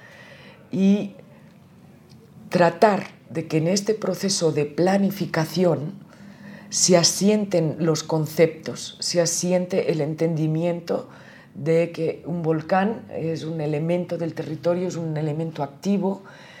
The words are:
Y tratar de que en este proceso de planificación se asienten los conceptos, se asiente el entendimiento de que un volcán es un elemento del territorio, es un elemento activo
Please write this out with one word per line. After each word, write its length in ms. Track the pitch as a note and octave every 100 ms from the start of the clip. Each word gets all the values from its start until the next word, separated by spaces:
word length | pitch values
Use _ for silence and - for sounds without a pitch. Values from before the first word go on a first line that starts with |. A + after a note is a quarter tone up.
| - - - - - - -
Y 440 | F3+ G3 G3+ G3+ - - - - - - - - - - - - - -
tratar 540 | F3+ E3+ E3+ A3 G3 - - -
de 180 | A#2+ -
que 100 | D#3
en 100 | D#3+
este 260 | G3 G#3
proceso 580 | G#3+ F#3+ F3+ G3 - D#3+
de 140 | D3 D3
planificación 1300 | - F3+ G3 G3 - E3 - D#3 F3 F3 C#3 D3+ - - - - - - - -
se 280 | - - F3
asienten 800 | E3 - G3 G#3+ G3+ F3 D#3+ -
los 240 | E3 D#3
conceptos, 920 | - D#3+ D3+ - D#3+ - - A#2+ - -
se 220 | - F3
asiente 720 | E3 - F3+ F3+ F3+ F#3+ -
el 80 | D#3+
entendimiento 1120 | D3 D#3+ E3 D#3 D#3 D#3+ F3 E3+ E3 G3 - - - - -
de 380 | - D3 E3 E3+
que 320 | E3 D#3+ - C3+
un 180 | F3
volcán 600 | D#3+ D#3+ D#3 F#3+ G3+ - -
es 300 | - D#3+ D#3+
un 160 | D#3+ E3
elemento 580 | D3 D3+ E3 F3 E3+ E3
del 160 | E3
territorio, 540 | - D3 D#3 E3+ F3 F#3
es 80 | D#3+
un 220 | E3 D3+
elemento 460 | D#3 D3+ E3 D#3+
activo 600 | C#3+ - G3 G3+ F#3 G3 - - - -